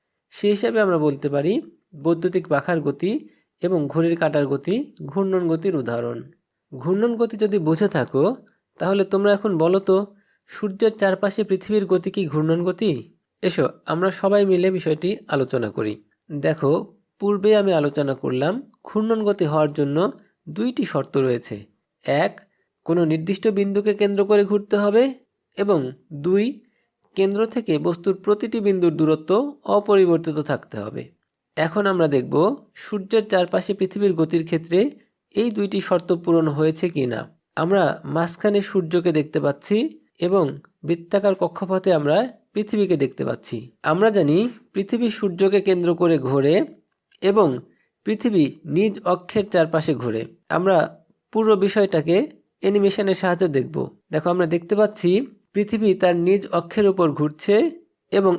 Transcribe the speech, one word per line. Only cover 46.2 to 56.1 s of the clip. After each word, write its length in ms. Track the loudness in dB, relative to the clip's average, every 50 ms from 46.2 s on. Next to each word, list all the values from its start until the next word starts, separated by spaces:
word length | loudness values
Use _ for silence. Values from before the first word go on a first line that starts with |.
ঘোরে 340 | 2 0 0 2 4 4 4 2 2 -2 -6 -20 _ _ _ _ _ _ _ -2
এবং 260 | 0 2 4 4 4 2 2 -2 -8 _ _ _ _ _ _ _ -4
পৃথিবী 380 | -4 -4 -2 -2 0 2 2 2 2 0 -8 -8
নিজ 280 | -4 0 0 0 0 -2 -2 -2
অক্ষের 400 | -2 -2 -2 -4 -4 -4 -4 -2
চারপাশে 460 | 0 2 0 2 2 0 -2 0 0 -2
ঘোরে। 280 | -2 -2 -4 -4 -4 -6 -10 -14 _ _ -4
আমরা 280 | -2 0 2 2 2 2 2 0 -4 -14 _ _ _ _ _ _ -2
পুরো 200 | 0 2 4 4
বিষয়টাকে 600 | 4 2 2 2 2 2 2 2 0 0 2 2 2 0 -2 -6 _ _ _ _ -4
অ্যানিমেশনের 580 | 0 2 2 4 2 2 2 0 0 0 0 0
সাহায্যে 280 | 0 0 0 2 0
দেখব। 280 | 0 2 0 -2 -2 -4 -6 -6 -6 -8 _ _ -6
দেখো, 180 | -4 -2 0 0
আমরা 180 | 0 2 0
দেখতে 260 | 0 0 -2 -2 0 2
পাচ্ছি 360 | 2 2 2 0 0 0 2 2 2 0 -4 -10 _ _ _
পৃথিবী 380 | -4 -4 -2 -2 -2 0 2 2 2
তার 200 | 4 4 2